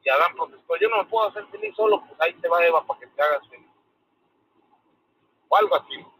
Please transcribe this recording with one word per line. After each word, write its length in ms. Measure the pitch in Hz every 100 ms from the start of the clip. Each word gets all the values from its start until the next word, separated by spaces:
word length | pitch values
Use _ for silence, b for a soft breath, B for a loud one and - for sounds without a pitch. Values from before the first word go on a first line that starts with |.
Y 40 | -
Adán 240 | 135 170
protestó, 420 | - 160 139 _ 170
"Yo 120 | 214
no 80 | 226
me 60 | 185
puedo 220 | 226 214
hacer 180 | 208 202
feliz 280 | 208 214
solo", 280 | 196 214 202 -
pues 140 | -
ahí 140 | 165
te 140 | 175 170
va 160 | 170
Eva 200 | 170 160
para 160 | - 135
que 60 | 123
te 160 | -
hagas 260 | 147 147 -
feliz. 180 | - _ _ _ _ _ _ _ _ _ _ _ _ _ _ _ _ _ _ _
O 80 | 190
algo 180 | 208 170
así. 280 | - - - _